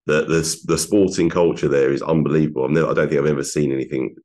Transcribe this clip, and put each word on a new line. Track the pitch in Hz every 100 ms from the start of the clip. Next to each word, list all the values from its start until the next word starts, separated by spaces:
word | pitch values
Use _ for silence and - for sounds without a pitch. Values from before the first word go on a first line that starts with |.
| -
that | 76 -
the, | 82 80 -
the | - -
sporting | - 104 92 90 85
culture | 90 85 - 73
there | 69 67
is | 69
unbelievable. | 64 80 71 78 78 69
I've | 65
never, | 78 73
I |
don't | 80 76
think | 73
I've | 73
ever | 71
seen | 67 78 73
anything | 67 64 65 60 -